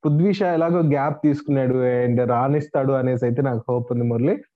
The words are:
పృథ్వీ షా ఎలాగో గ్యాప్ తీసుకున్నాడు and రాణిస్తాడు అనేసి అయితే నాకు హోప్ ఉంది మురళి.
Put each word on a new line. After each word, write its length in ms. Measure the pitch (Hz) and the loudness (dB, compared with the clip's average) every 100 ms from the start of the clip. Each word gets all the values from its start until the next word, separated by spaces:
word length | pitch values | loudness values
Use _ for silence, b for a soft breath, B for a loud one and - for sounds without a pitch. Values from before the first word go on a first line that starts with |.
పృథ్వీ 280 | 156 147 185 | 0 2 2
షా 220 | 196 185 | 0 0
ఎలాగో 260 | 165 165 175 | 0 0 2
గ్యాప్ 420 | 160 139 143 147 | 2 2 0 0
తీసుకున్నాడు 520 | 151 143 - 139 127 | 0 0 -2 0 0
and 540 | 127 127 123 123 120 123 | 2 2 2 2 0 0
రాణిస్తాడు 640 | 120 135 151 147 151 135 | 0 2 0 -2 -2 0
అనేసి 320 | 135 127 127 | 0 0 0
అయితే 180 | 120 123 | -2 0
నాకు 300 | 139 120 - | -2 -2 -2
హోప్ 200 | 123 123 | -4 -2
ఉంది 120 | 120 | -2
మురళి. 380 | 120 113 135 277 - | -2 0 0 -2 -6